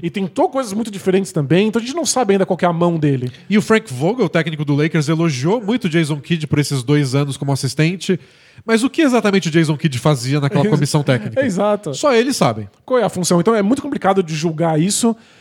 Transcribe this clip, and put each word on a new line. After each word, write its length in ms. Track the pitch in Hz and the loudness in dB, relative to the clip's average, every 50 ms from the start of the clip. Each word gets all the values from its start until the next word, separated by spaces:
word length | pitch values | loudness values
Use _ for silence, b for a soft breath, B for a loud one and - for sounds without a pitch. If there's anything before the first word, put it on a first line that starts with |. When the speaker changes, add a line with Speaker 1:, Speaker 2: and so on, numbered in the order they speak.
Speaker 1:
e 80 | 170 170 | -8 -6
tentou 400 | - 208 196 180 - 269 311 370 | -4 -4 -6 -4 0 0 -2 0
coisas 220 | 269 269 269 208 | 0 -4 -4 -4
muito 160 | 196 220 233 220 | -4 -6 -6 -6
diferentes 440 | 202 185 - 190 180 190 190 - | -8 -4 -2 0 0 0 0 -2
também, 340 | - 165 143 127 165 180 208 | -4 -4 0 2 2 2 4
então 160 | 220 - 233 | 2 0 -2
a 20 | 220 | -4
gente 120 | 247 277 | -4 -4
não 100 | 339 302 | -4 -4
sabe 280 | - - 254 247 196 196 | -2 0 0 2 2 2
ainda 120 | 196 190 | 2 2
qual 100 | - 190 | 0 0
que 80 | 160 185 | 0 2
é 40 | 175 | 0
a 40 | |
mão 240 | 170 165 170 175 170 | 2 2 2 2 2
dele. 360 | 165 151 147 139 127 123 123 - - - - | 2 2 0 0 0 -2 -6 -8 -12 -4 0
Speaker 2:
E 80 | 190 214 | 0 0
o 40 | |
Frank 300 | - - 214 - - - | 2 2 2 0 0 -4
Vogel, 360 | 131 123 143 180 233 254 214 160 | -6 -2 -2 -2 0 0 -2 0
técnico 360 | - 170 156 170 156 147 151 | 0 -2 -2 -2 -4 -4 -2
do 120 | 139 147 | 0 2
Lakers, 320 | 143 151 160 - 165 147 143 | 2 2 2 0 0 0 0
elogiou 520 | 165 160 170 170 143 123 127 170 208 254 | 0 2 0 0 0 0 0 0 0 0
muito 260 | 214 185 240 247 - | 0 -2 -2 -2 -2
o 20 | 180 | 0
Jason 320 | 147 170 165 139 156 147 | 0 0 0 0 -2 -6
Kidd 260 | - - 175 165 151 | -4 -4 -4 -4 -2
por 140 | - - 147 | 0 0 0
esses 240 | 143 - 143 131 117 | 0 0 -2 -2 0
dois 320 | 120 147 147 143 127 120 | 2 2 2 2 2 0
anos 200 | 139 147 143 131 | 0 0 -2 -4
como 140 | - 143 139 | -4 -4 -2
assistente. 720 | 139 127 - 127 - - 156 165 185 190 - - 185 b b b b b b b b b b | -2 -2 -2 -4 0 0 0 0 0 -2 -2 -2 -2 b b b b b b b b b b
Mas 200 | - 226 220 226 | 0 0 2 0
o 60 | 269 | 0
que 120 | - - | 0 0
exatamente 460 | 330 269 247 233 208 208 196 190 - 165 | 2 2 2 2 2 2 2 2 0 2
o 20 | |
Jason 260 | 143 170 165 147 160 | 2 2 2 2 0
Kidd 220 | 139 - 160 131 117 | -2 -2 -2 -2 0
fazia 400 | - 156 151 123 117 131 139 151 | 0 2 0 2 0 -2 -2 0
naquela 240 | 143 139 - 143 | 0 0 2 2
Speaker 1:
<laughs> 40 | 143 | 2
Ex-, 40 | 208 | 2
Speaker 2:
comissão 320 | 220 143 147 139 - 156 | 2 2 2 0 0 0
técnica? 420 | 139 - 131 120 107 - 113 262 285 | 2 2 0 0 -2 -2 -2 -2 -2
Speaker 1:
Exato. 480 | 247 175 185 202 208 208 208 208 156 | 0 0 0 0 0 0 -2 -4 -8
Speaker 2:
Só 220 | 135 - - 294 247 | -6 -2 0 2 2
eles 220 | 226 233 294 254 | 2 2 0 0
sabem. 320 | - 190 131 110 107 104 101 - _ _ | 0 0 0 0 -2 -8 -12 -16 _ _
Speaker 1:
Qual 160 | - 254 247 | -2 0 0
é 20 | |
a 60 | 214 180 | 0 0
função? 320 | - 185 175 - 180 170 | -2 -4 0 2 2 2
Então 120 | 170 220 | 4 2
é 100 | 233 214 | 2 2
muito 200 | 196 196 262 285 | 2 0 0 -2
complicado 400 | - 285 277 214 - 185 196 196 | -2 -6 -6 -2 0 2 2 2
de 120 | 185 156 160 | 0 -2 -4
julgar 440 | 151 156 175 160 151 170 165 160 151 | -4 -4 -4 -2 -2 -2 0 2 2
isso, 380 | 165 202 202 - - 233 220 B B B B B | 0 0 0 0 0 0 0 B B B B B